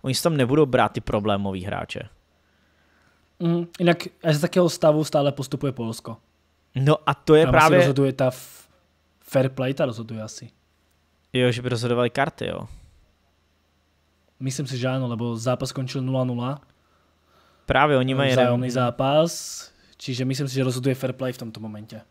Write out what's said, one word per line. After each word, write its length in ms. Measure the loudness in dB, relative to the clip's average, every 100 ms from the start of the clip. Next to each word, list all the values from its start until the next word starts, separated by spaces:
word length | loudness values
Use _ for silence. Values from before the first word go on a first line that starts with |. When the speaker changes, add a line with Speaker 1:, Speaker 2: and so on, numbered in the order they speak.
Speaker 1:
oni 120 | -4
si 80 | -2
tam 140 | 0 0
nebudou 300 | 2 4 4
brát 260 | 4 2
ty 80 | -2
problémový 640 | -4 -2 0 -2 -2 -6
hráče. 440 | -8 -8 -8 -12 -14 _ _ _ _ _ _ _ _ _ _ _ _ _
Speaker 2:
Hmm, 260 | 0 0 -2 0
jinak 280 | 2 2 -2 _ 0
z 100 | 0
takého 280 | 2 2 2
stavu 360 | 4 2 4
stále 280 | 2 0 0
postupuje 400 | -2 -8 -4 -4
Polsko. 440 | -4 -8 -8 -12 -16 _ _ _ _ _
Speaker 1:
No 220 | 0 2 2 2
a 80 |
to 200 | -2 6
je 100 | 6 8
Speaker 2:
Tam 80 |
asi 40 | 6
Speaker 1:
právě 200 | 8 6
Speaker 2:
rozhoduje 340 | 6 4 0
ta 140 | 0 -2
f-, 400 | -2 -18 -20 _ _ _ _ _ _
fair 280 | -2 0 0
play, 260 | -2 -4
ta 100 | 0 -2
rozhoduje 360 | -2 -10 -10
asi. 280 | -12 -14 -20 _ _ _ _ _ _ _ _
Speaker 1:
Jo, 200 | 0 2
že 100 | 2
by 60 | -2
rozhodovali 420 | -2 0 2 0
karty, 360 | 0 -2 -2 -8
jo. 220 | -8 -12 -18 -20 _ _ _ _ _ _ _ _ _ _ _ _ _ _ _
Speaker 2:
Myslím 260 | -8 -6 -6
si, 120 | -4
že 100 | -2
ano, 200 | -2 -4
lebo 280 | -4 -4 -4
zápas 320 | -4 -4 -4
skončil 340 | -6 -6 -6
nula 220 | -4 -2
nula. 360 | -2 -4 -6 -8 _ _ _ _ _ _ _ _ _ _ -2
Speaker 1:
Právě, 300 | 2 4 4
oni 180 | 2
mají 180 | 0 2
Speaker 2:
Vzájomný 340 | 4 4 2 -2
Speaker 1:
rem- 40 |
Speaker 2:
zápas, 960 | 0 -2 0 2 4 2 -2 -12 -14 -16 _ _ _
čiže 280 | -10 -4
myslím 240 | -4 -4 -4
si, 60 |
že 100 | -2
rozhoduje 300 | -2 0 -2
fair 180 | -2 -4
play 200 | -4 -6
v 60 | -6
tomto 220 | -12 -12
momentě. 400 | -14 -14 -16 -18 -20